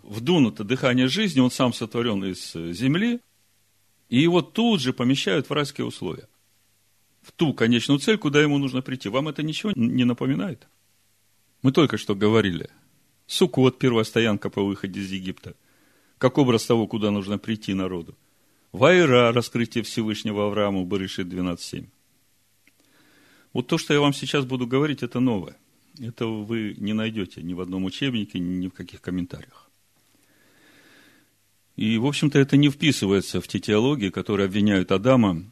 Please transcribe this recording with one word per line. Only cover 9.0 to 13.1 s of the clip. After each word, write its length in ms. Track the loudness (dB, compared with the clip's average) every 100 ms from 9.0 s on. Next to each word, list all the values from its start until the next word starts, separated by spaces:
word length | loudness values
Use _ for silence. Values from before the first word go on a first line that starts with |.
| -4
Вам 180 | -4 -4
это 120 | -6
ничего 300 | -6 -4 -4
н-, 40 | 0
не 280 | 0 2
напоминает? 640 | 2 2 -2 -2 -4 -10 _ _ _ _ _ _ _ _ _ _
Мы 80 | 0
только 260 | 4 2 0
что 180 | -4 0
говорили. 540 | 4 4 2 -2 -8 _ _ _ _